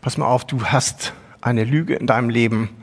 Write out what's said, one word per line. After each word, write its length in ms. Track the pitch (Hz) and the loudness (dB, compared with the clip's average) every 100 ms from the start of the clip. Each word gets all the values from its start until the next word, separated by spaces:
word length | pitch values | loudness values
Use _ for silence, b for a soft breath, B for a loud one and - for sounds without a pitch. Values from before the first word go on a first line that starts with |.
Pass 160 | - - | -4 -2
mal 80 | |
auf, 220 | 135 123 - | 0 0 0
du 180 | 131 | -4
hast 480 | 104 127 - - - B B B | 0 2 0 -6 -10 B B B
eine 220 | 117 117 | -2 0
Lüge 320 | 110 147 165 - | 2 0 0 -2
in 100 | 123 | 2
deinem 240 | 113 120 | 2 2
Leben 400 | 117 117 107 113 - | 2 2 2 -2 -8